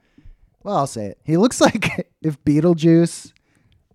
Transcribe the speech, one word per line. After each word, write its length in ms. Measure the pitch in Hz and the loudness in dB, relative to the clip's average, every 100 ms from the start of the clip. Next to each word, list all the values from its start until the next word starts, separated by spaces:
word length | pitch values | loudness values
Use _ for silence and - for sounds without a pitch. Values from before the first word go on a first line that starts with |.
| _ _ - - _ _ | _ _ -20 -20 _ _
Well, 140 | 190 190 | -6 -4
I'll 100 | 135 | -4
say 200 | - 104 | -6 -12
it. 120 | - - | -12 -4
He 100 | 165 | 2
looks 220 | 240 - | 2 2
<laughs> 0 | |
like 480 | 285 220 147 - - _ | 0 0 -6 -8 -12 _
if 200 | 156 147 - | -8 -4 0
Beetlejuice 880 | 147 170 170 165 165 170 - - _ _ _ _ _ _ | 2 2 2 4 4 2 -4 -20 _ _ _ _ _ _